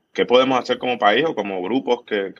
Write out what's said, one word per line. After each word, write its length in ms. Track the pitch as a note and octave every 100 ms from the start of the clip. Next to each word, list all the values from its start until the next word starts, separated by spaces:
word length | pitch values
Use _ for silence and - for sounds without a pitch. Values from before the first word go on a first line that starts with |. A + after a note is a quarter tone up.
| _
qué 140 | - -
podemos 340 | B2 C3 B2+
hacer 160 | A#2+ A#2+
como 220 | B2+ A#2
país 260 | G#2 A2+ D#3+
o 80 |
como 280 | A2 G2+ F#2+
grupos 420 | F#2 C3 B2 A#2+
que 300 | - G#2 F#2+ -